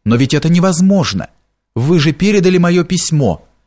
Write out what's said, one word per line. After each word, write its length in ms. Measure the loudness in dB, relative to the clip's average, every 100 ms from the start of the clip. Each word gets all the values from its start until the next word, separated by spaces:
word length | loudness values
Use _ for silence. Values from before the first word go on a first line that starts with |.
Но 120 | -2 0
ведь 180 | 0
это 140 | -2 0
невозможно! 800 | 0 2 2 2 2 -2 -6 -10 _ _ _ _ -6
Вы 240 | 0 0
же 120 | 0
передали 460 | 0 0 2 2 2
моё 260 | 2 0
письмо! 640 | -2 -4 -2 -2 -2 -4 _ _